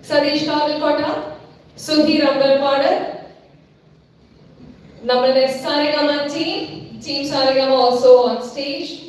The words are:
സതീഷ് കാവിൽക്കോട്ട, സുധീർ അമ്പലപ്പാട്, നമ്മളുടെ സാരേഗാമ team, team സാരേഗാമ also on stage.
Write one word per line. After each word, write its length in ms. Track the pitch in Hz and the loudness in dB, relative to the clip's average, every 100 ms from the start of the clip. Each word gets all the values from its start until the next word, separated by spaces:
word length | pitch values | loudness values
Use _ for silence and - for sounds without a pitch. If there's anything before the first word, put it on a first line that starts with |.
| - | 0
സതീഷ് 380 | 294 294 294 311 | 0 2 -2 -2
കാവിൽക്കോട്ട, 520 | 302 302 302 302 294 - - - - - - - - - | -2 -2 -2 -2 -2 -2 -6 -8 -14 -20 -20 -20 -16 -2
സുധീർ 380 | 302 302 302 277 | 2 4 2 2
അമ്പലപ്പാട്, 640 | 269 269 269 277 277 349 - - - - - - _ _ _ _ _ _ _ _ _ - - - - - - 233 | 2 2 2 2 0 0 0 -4 -10 -16 -20 -20 _ _ _ _ _ _ _ _ _ -20 -20 -20 -20 -20 -12 -2
നമ്മളുടെ 340 | 247 262 262 262 - | 0 2 2 0 -2
സാരേഗാമ 460 | 320 294 294 294 294 294 285 | -4 -2 0 0 0 0 -4
team, 240 | 320 320 403 - - - 226 - | -4 -6 -6 -10 -14 -16 -18 -10
team 160 | 277 277 | -8 -6
സാരേഗാമ 420 | 277 262 269 262 262 | 0 2 2 2 4
also 260 | 247 247 262 247 240 | 4 4 6 8 6
on 80 | 226 - | -2 -8
stage. 380 | - 285 277 - - | -8 -8 -8 -10 -14